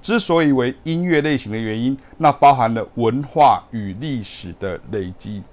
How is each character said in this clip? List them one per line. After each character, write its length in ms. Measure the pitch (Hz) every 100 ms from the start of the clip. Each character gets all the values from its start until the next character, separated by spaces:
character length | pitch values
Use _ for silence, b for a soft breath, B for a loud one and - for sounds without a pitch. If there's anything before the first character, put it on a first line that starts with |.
之 200 | - 233
所 220 | 196 170
以 100 | 156
为 200 | 135 123 131
音 180 | 156 165
乐 180 | 180 160
类 160 | 147 139
型 140 | 107
的 80 | 107
原 200 | 113 110
因， 180 | 123 135 B B
那 120 | 156
包 240 | 139 139
含 180 | 135 113
了 140 | 113 101
文 280 | - 117 123
化 400 | 143 160 139 98 -
与 220 | 113 101
历 280 | 95 151 131
史 320 | 101 - 90 82
的 180 | 98 85 -
累 200 | 107 95 92
积。 240 | 107 104 92